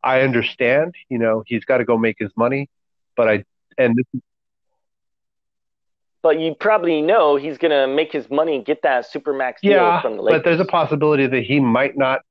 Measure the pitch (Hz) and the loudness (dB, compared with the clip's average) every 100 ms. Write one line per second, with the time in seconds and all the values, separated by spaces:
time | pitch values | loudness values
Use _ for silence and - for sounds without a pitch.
0 | 127 131 135 120 110 - 120 135 165 - | 0 2 2 0 -2 -2 0 2 0 -6
1 | - 123 113 110 104 117 - 127 117 113 | -10 -2 0 -2 -4 -8 -2 -2 2 0
2 | 113 107 107 - 117 135 139 _ _ _ | 0 -2 -8 -2 -2 -2 -8 _ _ _
3 | _ - 113 107 - _ _ - 127 117 | _ -2 0 0 -4 _ _ -2 0 2
4 | 127 131 _ _ _ _ _ _ _ _ | -2 -8 _ _ _ _ _ _ _ _
5 | _ _ _ _ _ _ _ _ _ _ | _ _ _ _ _ _ _ _ _ _
6 | _ _ 165 156 165 151 202 214 175 156 | _ _ -2 0 -2 -4 0 0 0 -2
7 | 156 220 156 143 147 135 170 147 135 139 | 2 2 4 2 -2 -4 0 2 0 0
8 | 156 143 120 143 165 143 110 151 160 131 | -2 -4 -4 -2 -2 -2 -4 -2 0 -2
9 | 117 151 139 135 131 120 196 202 175 170 | -4 -10 -6 -4 -4 -4 2 4 4 0
10 | 131 107 107 147 170 165 185 175 156 147 | -2 -4 0 2 2 0 0 0 0 0
11 | 151 151 135 131 120 143 131 117 139 139 | 0 2 0 -2 0 0 2 2 0 0
12 | 135 131 _ | -2 -2 _